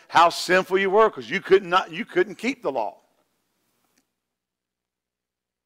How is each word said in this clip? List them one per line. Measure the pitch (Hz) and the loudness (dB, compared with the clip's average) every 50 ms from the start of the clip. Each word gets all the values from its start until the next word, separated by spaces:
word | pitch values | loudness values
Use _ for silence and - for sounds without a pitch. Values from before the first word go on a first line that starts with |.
| _ - | _ -2
how | - 156 170 170 | 2 4 4 4
sinful | - - - - 180 185 185 - 185 190 | 2 -2 -4 0 0 0 0 0 -2 -2
you | 196 190 | 0 2
were, | 180 214 226 214 | 2 4 2 2
'cause | - 139 120 107 | 0 -4 -12 -8
you | 151 196 | -8 -6
could | - - 185 196 202 | 0 2 2 2 2
not, | 170 175 190 180 - | 2 -2 -2 -2 -2
you | 156 170 226 | -10 -12 -10
couldn't | - - 175 185 208 180 | -6 -2 -2 -2 -2 -4
keep | - - 240 277 - - | -8 -6 -6 -6 -6 -6
the | 165 | -6
law. | 135 127 107 95 - _ _ _ _ _ _ _ _ _ _ _ _ _ _ _ _ _ _ _ _ _ _ _ _ _ _ _ _ _ _ _ _ _ _ _ _ _ _ _ _ _ _ _ _ _ _ _ _ _ _ _ _ _ _ | -6 -6 -6 -8 -10 _ _ _ _ _ _ _ _ _ _ _ _ _ _ _ _ _ _ _ _ _ _ _ _ _ _ _ _ _ _ _ _ _ _ _ _ _ _ _ _ _ _ _ _ _ _ _ _ _ _ _ _ _ _